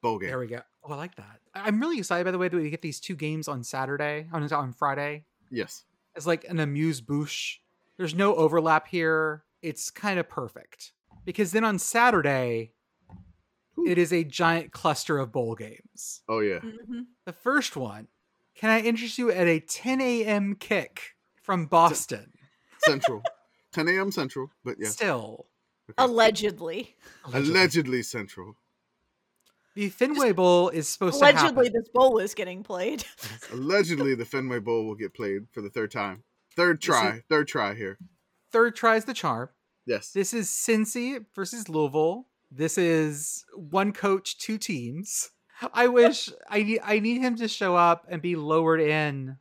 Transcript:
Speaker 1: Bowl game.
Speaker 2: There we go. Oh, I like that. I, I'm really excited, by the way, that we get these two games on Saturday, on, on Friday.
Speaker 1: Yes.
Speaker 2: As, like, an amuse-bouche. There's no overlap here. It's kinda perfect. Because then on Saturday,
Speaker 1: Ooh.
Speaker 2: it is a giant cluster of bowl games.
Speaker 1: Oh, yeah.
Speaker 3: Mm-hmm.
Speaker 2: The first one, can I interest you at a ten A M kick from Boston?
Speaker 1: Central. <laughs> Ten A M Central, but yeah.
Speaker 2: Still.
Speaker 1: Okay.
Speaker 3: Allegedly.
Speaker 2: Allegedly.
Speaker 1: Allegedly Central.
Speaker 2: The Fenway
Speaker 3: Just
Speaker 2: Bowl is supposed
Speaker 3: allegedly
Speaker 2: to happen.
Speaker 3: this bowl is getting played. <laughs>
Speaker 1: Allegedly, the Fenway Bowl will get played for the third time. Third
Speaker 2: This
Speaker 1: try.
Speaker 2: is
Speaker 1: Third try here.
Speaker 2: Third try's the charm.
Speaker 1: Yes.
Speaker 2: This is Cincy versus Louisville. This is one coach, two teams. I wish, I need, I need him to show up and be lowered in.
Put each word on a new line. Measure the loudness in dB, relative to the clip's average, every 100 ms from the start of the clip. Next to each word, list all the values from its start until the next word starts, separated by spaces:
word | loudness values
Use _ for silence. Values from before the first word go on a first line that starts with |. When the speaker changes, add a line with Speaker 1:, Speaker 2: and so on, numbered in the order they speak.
Speaker 1:
Bowl | -2 -4
game. | -6
Speaker 2:
There | -8
we | -8
go. | -12 -14 _
Oh, | -16
I | -12
like | -12 -16
that. | -20 -20 _
I, | -8 -2
I'm | -2
really | -2 -4
excited, | -4 -2
by | -2
the | -2
way, | -2
that | -2
we | -4
get | -6
these | -10 -10
two | -10 -8
games | -6 -6 -6
on | -8
Saturday, | -8 -6 -4 -4 -4 -6 -6
on, | -6 -2
on | -2 -4
Friday. | -2 -2 -2 -4 -8 _ _ _
Speaker 1:
Yes. | -8 -8 -10 _ _ _ -8
Speaker 2:
As, | -2
like, | -2 -2
an | -2
amuse-bouche. | -2 0 -2 -2 -4 -4 -4 -6 -8 -10 _ _ _ _
There's | -6 0
no | 2 4
overlap | 4 4 4 2 2
here. | -2 0 2 0 -4 _ _
It's | -10 -10 -12
kinda | -8 -4 -2
perfect. | -4 -6 -8 -10 -20 -20 -20 _ _ -18 -12
Because | -2 0
then | 2
on | 0 0
Saturday, | 0 4 4 4 4 2 0 -2 -6 _ _ _ _ -20 -20 _ _ _ _ -4
Speaker 1:
Ooh. | 0
Speaker 2:
it | 2
is | 4
a | 2
giant | -2 0 2 2 -2
cluster | -4 -2 -2 -2 -2
of | -2
bowl | -2 -4
games. | -6 -12 -18 _ -18 -16 -16 -4
Speaker 1:
Oh, | 0
yeah. | 0 -2
Speaker 3:
Mm-hmm. | -6 -16 -12 -12 -12 _ -18
Speaker 2:
The |
first | -8 0 0 0 -6
one, | -8 -10 -18 _ _ _ _ _
can | 2
I | 2
interest | 2 -2 -4 -4
you | 0
at | 2 4
a | 2
ten | -2 -8 -4 -2
A | 0 0 0
M | 0 -2 -6
kick | -2 -2 -2 -12 -18 _ _ _
from | -4 -2 2
Boston? | 6 6 4 -6 -10 -12 _ _ _ _ _
Speaker 1:
Central. | 2 4 0 -2 -6 -10 _
<laughs> | _ _
Ten | -4 0
A | 2
M | 0
Central, | -2 -4 -6 -12 _ -12
but | -8
yeah. | -8
Speaker 2:
Still. | -4 -2 -2 -6 -16 -20 _ _ _ _
Speaker 1:
Okay. | 0
Speaker 3:
Allegedly. | 2 6 4 4 -4 -4 -8 -10 -12 _ -20 -20 -6
Speaker 2:
Allegedly. | -2 2
Speaker 1:
Allegedly | 4 4 4 0 -2
Central. | -4 -8 -10 -14 -18 -20 _ _ _ _ _ _ _ _ _ _ _ -6
Speaker 2:
The | -6
Fenway | 0 0 4 2
Speaker 3:
Just | 6
Speaker 2:
Bowl | 6 6 6
is | 0 -4
supposed | -2 -2 6
Speaker 3:
allegedly | 8 8 6 4 2
Speaker 2:
to |
happen. |
Speaker 3:
this | 2 -2
bowl | 4 6 6
is | -2
getting | -6 -8 -8
played. | -10 -6 -4 -6 -10 -14 -16
<laughs> | -14 -12
Speaker 1:
Allegedly, | -8 0 2 2 0 0 0
the | -2
Fenway | -4 -4 -4
Bowl | -2 -2 -2
will | -6
get | -8
played | -6 -4 -4 -6
for | -12
the | -10
third | -6 -6
time. | -4 -6 -8 _ _ _ 0
Third | 2 2
Speaker 2:
This | 2
Speaker 1:
try. | 2 2 -2
Speaker 2:
is | 0
Speaker 1:
Third | 0 0
try | -2 -2 -4
here. | -8 -10 -18 _ _ _ _
Speaker 2:
Third | 2 2 4
try's | 2 2 0
the |
charm. | -4 -4 -4 -6 _ _ _ -6
Speaker 1:
Yes. | -6 -4
Speaker 2:
This | -4 -2
is | -2 -4
Cincy | -4 0 2 2 -2 -6 -6 -12
versus | -10 -10 -8 -6
Louisville. | 0 0 2 0 0 -10 _ _
This | -6 -2 0
is | 2 2 2 -2 -8 -10 -14 -18
one | -4 0 0
coach, | 0 0 0 -2 -10
two | -6 -6
teams. | -4 -6 -6 -10 -8 -8 -8 _ _ -12 -6
I | 4 6
wish, | 8 8 6 -6 -12 -4
I | -2
need, | 0 -2
I | 0 0
need | 2 0
him | -2 -2
to | -4
show | -2 2 4
up | 6 4 0
and | -6
be | -4 -4
lowered | 2 2 4 4
in. | 4 2 0 -4 -8 -12